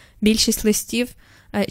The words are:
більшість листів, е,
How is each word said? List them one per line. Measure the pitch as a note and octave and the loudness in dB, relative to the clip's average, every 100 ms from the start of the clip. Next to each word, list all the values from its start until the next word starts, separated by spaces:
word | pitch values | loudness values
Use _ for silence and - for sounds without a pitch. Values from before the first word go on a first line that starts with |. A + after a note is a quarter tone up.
| - - | -20 -2
більшість | G#3+ A3 - A3 G#3+ | 2 2 2 0 0
листів, | G#3 - A3+ B3 - - - - G#3 | 0 -2 -4 -6 -8 -20 -20 -8 -4
е, | G3 | -2